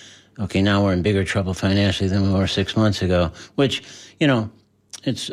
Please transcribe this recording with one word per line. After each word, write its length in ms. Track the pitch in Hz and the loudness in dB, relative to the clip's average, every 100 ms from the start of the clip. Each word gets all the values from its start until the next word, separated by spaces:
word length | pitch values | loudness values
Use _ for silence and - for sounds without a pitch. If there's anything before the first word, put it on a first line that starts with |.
| - - _ - | -20 -20 _ -10
"Okay, 220 | 98 95 | -4 0
now 220 | 101 101 | 2 2
we're 80 | 101 | 2
in 100 | 90 | 2
bigger 220 | 95 98 | 2 0
trouble 300 | 92 104 92 | 0 -2 -4
financially 540 | 90 95 101 101 - 95 | -2 0 2 2 0 0
than 140 | 98 | 2
we 100 | 98 95 | 2 2
were 100 | 95 | 0
six 300 | 101 95 110 | 0 -2 0
months 260 | 107 95 | 0 0
ago," 300 | 90 90 82 - - - | 0 0 0 -4 -8 -2
which, 260 | 135 - - - - - | 0 -2 -10 -20 -16 -2
you 60 | 151 | 2
know, 240 | 120 107 - _ _ _ - | 2 -2 -10 _ _ _ -8
it's 260 | 135 - - | -6 -6 -8